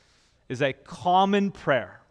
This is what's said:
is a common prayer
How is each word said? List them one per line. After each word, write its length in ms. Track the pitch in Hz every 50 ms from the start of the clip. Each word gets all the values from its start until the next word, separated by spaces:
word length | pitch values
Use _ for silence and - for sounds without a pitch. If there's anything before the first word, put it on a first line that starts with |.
| _ _ _ _ _ _ _ _ _ _
is 140 | 139 120
a 120 | 147 135 131
common 760 | - - - 175 - - 180 180 185 196 196 202 202 196 196
prayer 520 | - - - 160 139 123 101 92 - - _ _